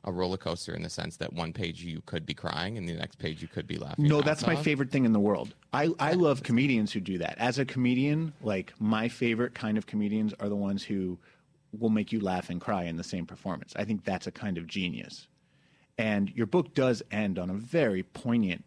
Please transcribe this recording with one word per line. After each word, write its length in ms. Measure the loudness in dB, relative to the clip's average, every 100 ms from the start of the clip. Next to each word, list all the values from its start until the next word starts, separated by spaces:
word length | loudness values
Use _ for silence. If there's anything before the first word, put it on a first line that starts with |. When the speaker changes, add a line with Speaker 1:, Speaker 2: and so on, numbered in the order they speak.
Speaker 1:
a 80 | -4
roller 260 | -2 -2 -2
coaster 380 | -4 -6 -6
in 80 | -8
the 60 | -6
sense 260 | -6 -8 -6
that 160 | -8
one 200 | -4 -6
page 280 | -4 -6 -6
you 200 | -8 -10
could 220 | -6 -6 -6
be 80 |
crying 420 | -6 -4 -4 -4 -4
and 100 | -6
the 60 |
next 240 | -6 -8 -6
page 240 | -8 -6
you 60 | -8
could 180 | -8
be 120 | -6 -8
laughing 280 | -4 4
Speaker 2:
No, 120 | 6 6
Speaker 1:
your 40 |
Speaker 2:
that's 200 | 4 2
Speaker 1:
ass 40 | 0
Speaker 2:
my 60 |
Speaker 1:
off. 100 | 2
Speaker 2:
favorite 280 | 2 2 0
thing 120 | 4
in 100 | 4
the 60 | 6
world. 360 | 4 2 -2 -12 _
I, 160 | 0 2 2
I 120 | 2
Speaker 1:
Yeah. 60 | 4
Speaker 2:
love 260 | 4 4
comedians 500 | 4 4 6 4 2
who 60 | -2
do 180 | -2 -2
that. 180 | -2 0
As 180 | 0 2
a 80 |
comedian, 680 | -2 2 2 4 2 2 -2 -4
like, 320 | -2 0 -2 -2
my 300 | 2 2 0
favorite 460 | 0 0 2 0
kind 240 | -2 0 0
of 80 | 0
comedians 480 | -2 0 2 0 -2
are 100 | -4
the 60 |
ones 280 | -2 -2 -2
who 340 | -2 -2 -2 -6 -12 _ _ _ _ -2
will 100 | 0
make 220 | 2 0
you 80 | -2
laugh 320 | 0 -2 -2
and 100 | -6
cry 220 | -2 -2
in 140 | -2 -6
the 60 |
same 220 | -6 -6
performance. 480 | -6 -8 -6 -6 -8
I 80 | -6
think 200 | -2 -2
that's 240 | -2 -4 -6
a 40 |
kind 280 | -6 -6 -4
of 80 | -6
genius. 600 | -4 -4 -4 -12 -16 -20 _ _ _ _ _ _ -2
And 320 | 0 2 0
your 100 | 0
book 300 | 2 2 2
does 260 | 2 4 2 -2
end 300 | -2 0 0
on 100 | -2
a 60 |
very 480 | -4 0 2 4 2
poignant 600 | -2 -6 0 2 2 -2